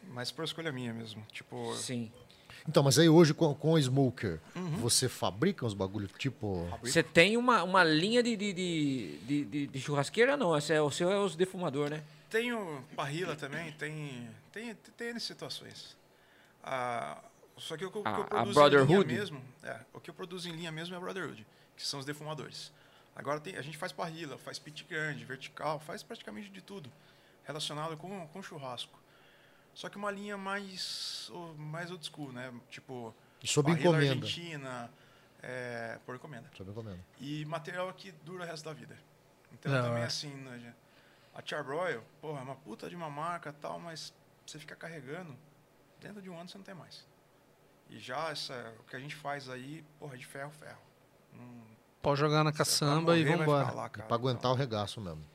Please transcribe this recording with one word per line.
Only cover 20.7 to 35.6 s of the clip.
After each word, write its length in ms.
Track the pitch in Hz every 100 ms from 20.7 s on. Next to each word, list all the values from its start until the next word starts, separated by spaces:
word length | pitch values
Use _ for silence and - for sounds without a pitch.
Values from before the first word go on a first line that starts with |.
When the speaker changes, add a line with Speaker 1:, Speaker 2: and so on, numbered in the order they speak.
Speaker 1:
mesmo 220 | 156 170 180
é 20 |
a 40 |
Brotherhood, 440 | 180 190 156 110 110 - - -
que 100 | -
são 140 | 143
os 60 | 135
defumadores. 680 | 147 151 156 - - - - - - - -
Agora 240 | 127 151
tem, 140 | 156 190
a 40 |
gente 160 | 135 151
faz 140 | 185
parrila, 460 | - 180 160 160 127
faz 200 | - 131
pit 280 | - 151 -
grande, 400 | 156 156 143 113
vertical, 540 | 135 - - 147 151
faz 200 | 151 202
praticamente 480 | - 226 - 208 202
de 120 | 196
tudo 280 | 185 196 135 - - - - _
relacionado 540 | - 147 147 151 160 156
com, 280 | 180 202 156
com 140 | 190
churrasco. 560 | 196 170 135 120 - - _ - - - - - _ -
Só 140 | -
que 80 | 202
uma 140 | 202
linha 260 | 202 202 202
mais, 920 | 196 196 196 185 - - - - -
o, 200 | 110 170 156
mais 340 | 151 160 175
old 140 | 180 151
school, 260 | - 143
né? 220 | 123 127 120 -
Tipo, 440 | - - 127 113 - - _
Speaker 3:
E 60 | -
sob 240 | - 147
Speaker 1:
parrila 180 | 170 180 160
Speaker 3:
encomenda. 280 | 147 131 107
Speaker 1:
argentina, 640 | - 170 151 135 123 120 - - - - _
é... 580 | - 127